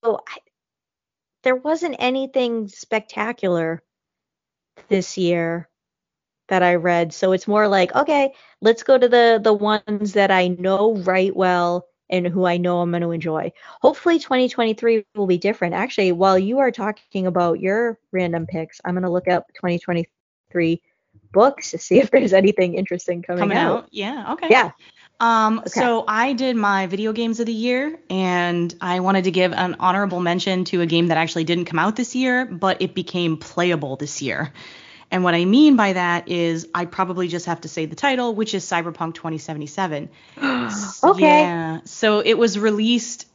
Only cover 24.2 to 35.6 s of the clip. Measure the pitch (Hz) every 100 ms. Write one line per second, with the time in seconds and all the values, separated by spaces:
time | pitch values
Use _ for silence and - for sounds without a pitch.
24.2 | 214 294 330 320 190 - - _ - _
25.2 | 233 226 214 220 - 226 247 226 214 214
26.2 | 254 247 262 233 202 196 190 196 220 220
27.2 | 233 220 233 226 240 247 294 320 _ 185
28.2 | 185 180 175 175 170 170 185 180 185 196
29.2 | 185 180 180 - 180 170 185 190 202 180
30.2 | 175 175 196 185 180 180 170 165 170 160
31.2 | 160 170 160 175 170 151 180 214 247 254
32.2 | 254 247 254 180 190 185 180 185 175 180
33.2 | 170 156 - - 180 175 143 135 143 -
34.2 | 135 - 156 - - - - - _ 185
35.2 | 180 170 180 233